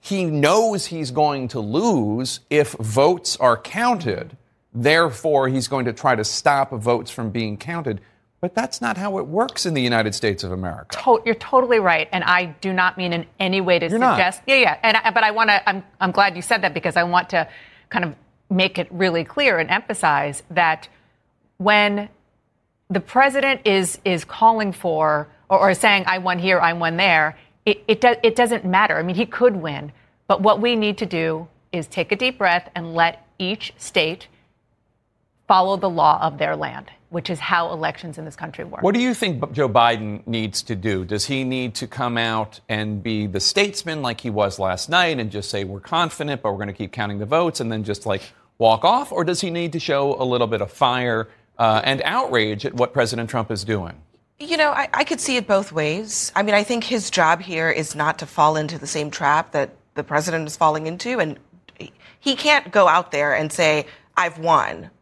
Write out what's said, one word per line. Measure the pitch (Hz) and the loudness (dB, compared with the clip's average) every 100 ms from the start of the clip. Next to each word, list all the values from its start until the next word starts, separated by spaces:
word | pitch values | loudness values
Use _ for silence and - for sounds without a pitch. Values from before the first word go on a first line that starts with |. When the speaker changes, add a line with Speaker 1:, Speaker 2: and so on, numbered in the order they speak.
Speaker 1:
he | - 196 175 | -4 -2 -2
knows | 151 147 202 226 202 - | 2 4 4 2 -2 -6
he's | 165 139 | -8 -6
going | 127 151 143 127 | 0 0 0 -6
to | 127 | -6
lose | 104 131 233 170 107 110 131 - _ | -2 0 2 2 2 -2 -4 -8 _
if | 147 147 | 0 0
votes | - 110 110 147 180 - - | -2 -4 2 4 2 -2 2
are | 127 117 | 2 2
counted. | - 202 240 226 147 92 - - _ _ _ | -2 -2 0 0 -2 -6 -8 -18 _ _ _
Therefore, | 117 123 160 165 113 160 143 131 | -2 2 4 2 0 0 2 2
he's | 131 120 | 0 -2
going | 139 123 | -2 -2
to | |
try | 113 139 | -2 0
to | 120 | 0
stop | 107 - - 143 135 | 0 0 2 2 0
votes | 123 110 120 107 | -2 0 0 -2
from | - 113 | -8 -6
being | 113 110 104 | -4 -6 -6
counted. | - 170 139 104 _ _ _ _ | -8 -8 -6 -8 _ _ _ _
But | 180 | -6
that's | 202 240 - | -4 -6 -6
not | 240 208 | -6 -4
how | 202 190 | -6 -6
it | 143 | -4
works | 170 254 - 185 | -2 -2 -2 -2
in | |
the | 156 | 0
United | 123 117 107 | 2 2 0
States | 101 110 95 | 0 -2 -2
of | 92 | -6
America. | 92 92 76 - - | -6 -6 -8 -12 -6
Speaker 2:
To-, | - 226 226 | 2 2 2
you're | |
totally | 226 - 269 254 233 | -4 2 2 4 2
right, | 185 165 156 | 4 2 0
and | 190 | -2
I | 175 180 180 151 | 2 2 0 -6
do | 190 | -4
not | 185 180 180 | 0 0 0
mean | 180 | -4
in | 170 - _ | -4 -6 _
any | 190 190 | 0 0
way | 185 175 | 2 2
to | 165 | 2
Speaker 1:
You're | 214 | 2
not. | 254 196 | 2 4
Speaker 2:
suggest. | 180 - - | 2 0 2
Yeah, | 269 | 4
yeah. | 220 151 | 4 4
And | 226 220 | 2 2
I, | 226 | 2
but | 196 | 2
I | 220 | 2
wanna, | 214 220 202 - | 2 2 4 2
I'm, | 196 - _ | -4 -8 _
I'm | 185 | -2
glad | 180 196 175 | 4 2 2
you | |
said | 170 226 | -2 0
that | 185 | 0
because | 151 170 165 | -2 -2 0
I | |
want | 175 175 180 | 2 0 2
to | 180 151 - - - _ | -2 -2 -8 -20 -20 _
kind | 165 | -4
of | 175 - _ _ _ | -4 -6 _ _ _
make | 185 185 185 | 0 2 0
it | 175 | -8
really | 175 185 165 | 0 0 0
clear | 160 - 277 180 | -4 0 2 2
and | 160 | 2
emphasize | 196 - 214 165 143 147 139 - | -2 -2 0 2 2 0 -6 -6
that | 175 165 160 - _ _ _ _ _ _ _ | 0 2 0 -6 _ _ _ _ _ _ _
when | 190 208 208 202 208 _ _ _ _ _ _ _ _ | 4 4 4 0 -6 _ _ _ _ _ _ _ _
the | 190 | -4
president | - 247 277 269 269 262 | 0 4 4 4 0 2
is, | 214 190 185 - | 2 2 2 -2
is | 202 175 | -2 -2
calling | - - 220 220 208 | -4 2 4 4 -2
for | 175 180 156 156 151 147 _ _ | -2 -2 2 2 2 -2 _ _
or, | 190 | 4
or | 196 | 4
saying, | 185 226 196 180 | 4 4 4 2
"I | 185 | -2
won | 185 180 | 0 0
here, | 180 180 | 2 4
I | 165 | 4
won | 170 165 165 | 2 -2 2
there," | 190 160 156 - _ _ - | 4 4 2 -2 _ _ -2
it, | 208 - | -2 0
it | 220 | 2
do-, | 247 233 | 4 4
it | 233 220 | 2 4
doesn't | 240 226 | 2 2
matter. | 185 185 208 156 | 0 2 2 0
I | |
mean, | 170 180 | -2 -2
he | 240 | -4
could | - 247 196 | 2 2 2
win, | 160 139 147 - _ _ _ | -6 -8 -12 -18 _ _ _
but | 196 | 2
what | 196 202 | 4 4
we | 233 233 | 2 0
need | 214 202 | 0 -2
to | 208 | -6
do | 170 165 160 165 _ _ | -4 -2 -4 -8 _ _
is | 175 151 | -8 -6
take | - 175 | -6 -2
a | 202 | 0
deep | 254 254 | -2 0
breath | 190 175 175 180 | 2 2 -2 -10
and | 165 | -6
let | 165 170 165 _ _ | 0 0 0 _ _
each | 185 214 - - | -6 -6 -10 -14
state | - - 160 175 - _ _ _ _ _ _ _ _ _ _ _ _ | -4 0 0 -4 -14 _ _ _ _ _ _ _ _ _ _ _ _
follow | 185 185 196 | 2 4 0
the | 190 | -2
law | 170 151 160 | 2 2 2
of | 160 147 | 0 -2
their | 151 156 | -4 -4
land, | 147 127 131 - _ | -6 -10 -18 -20 _
which | 170 - | -10 -8
is | 165 | -8
how | - 175 170 | -2 0 0
elections | 170 156 151 175 156 | -4 -4 -6 -14 -14
in | |
this | 156 - | -16 -14
country | 160 - | -14 -12
work. | 165 - | -14 -2
Speaker 1:
What | 190 | 0
do | 220 | 2
you | 254 | 0
think | 240 208 139 | 0 -2 -2
B-, | 143 | -4
Joe | 139 135 | 0 2
Biden | 117 117 113 107 104 - | 4 4 2 -4 -8 -6
needs | 117 110 - | -4 -4 -6
to | - 107 | -6 -6
do? | 104 95 | -2 -2
Does | 87 104 | -2 -4
he | - 139 | -2 -4
need | 131 131 127 107 | -4 -4 -6 -8
to | 123 | -10
come | - 123 117 | -6 -4 -2
out | 113 110 107 - _ | -2 -2 -4 -10 _
and | 107 107 104 | -6 -4 -6
be | 104 107 104 | -4 -4 -2
the | 95 | -2
statesman | - - 202 202 170 156 | -2 0 -2 -2 -8 -6
like | 131 113 | -6 -6
he | 123 | -6
was | 104 101 95 | 0 -2 0
last | 95 92 - | -4 -4 0
night | 170 170 147 | 0 2 -2
and | 107 | -4
just | 101 98 | -6 -8
say, | 104 | -6
"We're | 95 98 | -8 -10
confident, | - 165 165 - 147 139 | -4 -2 -2 -4 -8 -4
but | 110 | -4
we're | 98 | -4
gonna | 101 | -6
keep | 95 95 | -8 -10
counting | - 104 101 | -6 -6 -6
the | 104 | -2
votes," | 156 175 - | 0 0 -2
and | 117 | -6
then | 110 | -4
just, | 107 101 110 | -6 -6 -4
like, | 95 - _ _ _ | -4 -6 _ _ _
walk | 113 110 | 4 6
off? | 165 240 277 | 4 2 0
Or | - | -4
does | 170 175 | -2 -2
he | 190 | -4
need | 170 170 | -4 -4
to | 165 | -6
show | - 139 139 139 | -2 0 0 0
a | |
little | 127 123 113 | 0 2 0
bit | 110 | 0
of | 98 | -4
fire, | - 131 127 123 113 110 _ _ - | 0 2 2 0 -2 -4 _ _ 0
uh, | 117 110 | 2 4
and | 135 135 | 2 0
outrage | - 220 - 127 107 104 139 | 0 -2 0 0 0 -2 -6
at | |
what | 120 123 | -2 0
President | - 117 117 113 | 2 0 -2 -4
Trump | 127 107 | -4 -4
is | 104 | -6
doing? | 98 107 85 71 - _ _ _ | -2 -4 -4 -14 -20 _ _ _
Speaker 3:
You | 294 330 | -6 0
know, | 302 | 0
I, | 277 277 | 0 -2
I | - | -2
could | 294 294 | -2 -2
see | - 247 | -2 -2
it | 202 | 2
both | 196 196 | 0 0
ways. | 160 151 170 220 - - - | -4 -2 -4 -6 -6 -4 -2
I | |
mean, | 208 | 2
I | 208 | 2
think | 208 240 | 2 -4
his | 226 233 190 | -2 -4 -2
job | - 160 170 | 2 4 2
here | 175 160 165 | -2 -2 0
is | 147 156 147 | -2 -4 -2
not | 147 156 | -2 -2
to | 156 | -6
fall | - 151 156 | 2 2 4
into | 151 165 | -4 -8
the | 143 | -8
same | 156 147 | -6 -6
trap | - 143 151 165 | -2 0 0 0
that | 151 135 - _ | -4 -4 -8 _
the | - | -10
president | 147 147 156 160 151 | -2 -2 -2 -4 -6
is | - | 0
falling | 160 156 160 | 2 2 -4
into. | 175 240 247 | -8 -6 -2
And | 160 143 _ _ - _ - _ - _ | -4 -6 _ _ -20 _ -20 _ -20 _
he | 277 254 | -4 -2
can't | 302 294 226 | 2 2 2
go | 208 180 | 4 6
out | 165 175 | 4 0
there | 143 147 | -2 0
and | 131 156 | 0 -2
say, | - 160 151 - - _ - | 0 2 2 -2 -14 _ -2
"I've | 175 160 | -2 -2
won." | 160 156 - 80 165 _ | 2 2 2 -6 -14 _